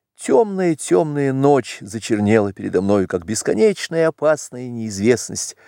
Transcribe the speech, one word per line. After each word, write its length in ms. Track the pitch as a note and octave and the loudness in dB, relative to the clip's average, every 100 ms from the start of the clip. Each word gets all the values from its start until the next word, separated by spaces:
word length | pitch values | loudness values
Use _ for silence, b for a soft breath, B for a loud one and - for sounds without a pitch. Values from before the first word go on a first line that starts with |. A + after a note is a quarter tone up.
| _ - | _ -10
Тёмная-тёмная 1160 | - B3+ G#3+ F#3+ F3+ D3+ - F3 D#3+ C#3+ C#3 | 0 2 2 0 -2 -2 0 0 2 0 -2
ночь 460 | C3 C#3 C#3 - - | 2 4 4 0 -10
зачернела 720 | G#2 A2 - G#2+ G#2 A2 G2+ | -10 -8 -2 0 4 4 2
передо 300 | F#2+ G2+ F#2 | -4 -4 -2
мною, 240 | G2 G2+ F#2 | 2 0 0
как 180 | F#2 D#2+ | -4 -6
бесконечная 840 | A2 - G#3 A3 G3 - E3 D#3+ | -6 -2 2 2 0 -4 -2 -2
опасная 600 | - D3+ D3+ - B2 B2 | 0 0 0 -4 -12 -10
неизвестность, 880 | A#2+ A2 G2 G#2+ A#2 - - - - | -8 -6 0 2 2 0 -10 -10 -14